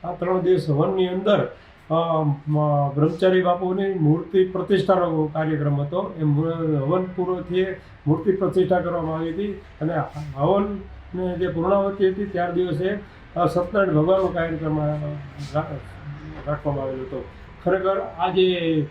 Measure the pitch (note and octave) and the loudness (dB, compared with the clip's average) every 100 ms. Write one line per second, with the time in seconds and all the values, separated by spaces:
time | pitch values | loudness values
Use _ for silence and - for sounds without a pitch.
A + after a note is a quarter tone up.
0 | E3+ F3 F3+ F#3 E3+ F3+ D3+ C#3+ F#3 F#3+ | -10 -6 -2 0 2 2 2 2 2 2
1 | F#3 F#3 G3 G3 - - - - - D#3+ | 0 0 2 2 2 -8 -20 -20 -2 0
2 | E3+ D#3+ D3+ C#3 D3+ D3+ D3+ C#3+ C#3 C3+ | 2 2 0 -2 0 0 2 2 0 2
3 | D#3 F3+ F#3 F#3 F3+ F3 F#3 F#3 G3 F#3 | 0 4 4 4 4 2 0 0 0 2
4 | D3+ E3 - F#3+ F#3 F#3 - G3 - F#3 | 4 2 2 2 2 0 0 2 4 4
5 | F3 D#3+ D3+ D#3 D#3 D#3 C#3+ C#3+ C#3+ F3 | 4 0 0 0 -2 0 0 0 0 -2
6 | G#3 - D3+ C#3+ D#3+ E3 D#3+ D3+ C3+ F3+ | -4 -2 2 2 2 0 0 0 2 0
7 | F#3 - F3+ F3+ - F3+ F#3+ F#3+ - - | 0 -4 -2 -2 -2 0 0 -4 -14 -8
8 | C#3+ D#3+ G#3 F#3+ D3+ F#3 F3+ F3+ F3 E3+ | 0 0 2 0 2 2 2 2 2 -4
9 | D#3+ D#3+ E3 E3 G#3 F#3+ - - D#3+ D#3+ | -2 -4 -4 -4 -6 -6 -14 -6 -4 -2
10 | B2 D3 D3+ C3+ D#3 G3+ G#3 G3 - - | -4 -8 -12 -2 2 2 0 -6 -12 -18
11 | - F3 F3+ F3 F3+ D#3+ F3 G3+ G3 G3 | -12 -6 -4 -2 -2 0 2 2 2 2
12 | F#3+ F#3 G3+ E3+ F3 E3+ F3+ D3+ F#3 G3+ | 0 0 -4 -2 -2 0 -2 0 -2 -4
13 | - - - - F3 F3 F3 G#3 F#3+ D3+ | -8 -20 -10 -2 0 0 0 2 2 4
14 | D#3 F#3+ F#3 F3 E3 D#3+ D#3 D#3 D3+ D3+ | 4 4 2 0 -2 -2 -2 0 -2 -2
15 | D3 D3 - - C#3+ D3 E3 C#3 - - | -6 -8 -12 -14 -4 -4 -4 -8 -12 -14
16 | - - - - - D3 D3 C#3 C3+ C3 | -14 -14 -14 -10 -6 -4 -2 -2 -4 -6
17 | C3 C3+ - - - - F3 F#3 F#3+ G3 | -8 -10 -10 -16 -20 -4 0 2 2 0
18 | - D#3+ F3+ F3+ F#3 F3+ E3 D#3+ D3 | -4 -4 0 4 4 2 0 0 -2